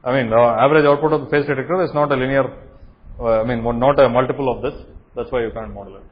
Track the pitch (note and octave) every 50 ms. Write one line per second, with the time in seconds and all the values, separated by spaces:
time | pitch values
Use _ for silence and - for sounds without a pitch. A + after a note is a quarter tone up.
0 | - B2+ B2+ C3+ B2 A2 A2 A#2 A#2+ A#2+ A2+ A2 B2 C#3 D3+ D#3 D3 C#3+ C#3+ C#3+
1 | D3+ D#3 D#3 D3 C#3 - - D3 C#3+ D3 C#3+ C3 C3 C3+ E3+ F#3+ F3+ D3 - D3
2 | D3 C#3+ C#3+ C3 B2+ C3 C#3 C#3 B2+ B2+ - - - - - - - - - _
3 | _ - - - B2 A#2 A2+ A2 A2 A#2+ B2+ A#2 A2+ A#2 A#2+ A#2 B2 C#3 C#3+ C#3+
4 | C#3 A#2+ A#2 B2 C3 B2+ C#3 C3 C#3 B2+ A#2 G#2+ A2 C3+ D3 - - - - -
5 | - _ _ B2 A#2 - - D#3+ - A2 G#2+ A#2 A2 G#2+ G2+ G2+ G2 G2 G2 G2
6 | G2+ -